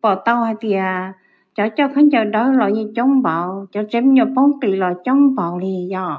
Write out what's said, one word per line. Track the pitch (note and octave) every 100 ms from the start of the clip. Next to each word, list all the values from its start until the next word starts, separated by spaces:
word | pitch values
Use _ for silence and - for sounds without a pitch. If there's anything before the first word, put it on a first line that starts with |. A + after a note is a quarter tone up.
Bỏ | A3
tao | F#3+ - A#3+
hay | A3+ G#3+
tía, | A3 F#3+ F#3 F#3 F#3 F#3+ _ _ _
cháu | - G#3 A3
cho | C#4
khán | C4+ D4+
giả | B3+
đó | G#3+ G#3 B3
là | C4 G3+
như | G#3+ G#3+ A3
chống | B3+ C4+
bão, | G3 D#3+ F3 G3 G3
cháu | G3+ G#3
trẻ | A#3
mình | B3+
nhỏ | C4
bóng | A3 C4 C#4 C#4+
kỳ | A3 F#3+
là | F#3 F3+
chống | - C4+ C#4+
bão | C4 E3+ F3
lì | F#3+ F#3+ F3+
giờ. | F#3+ F#3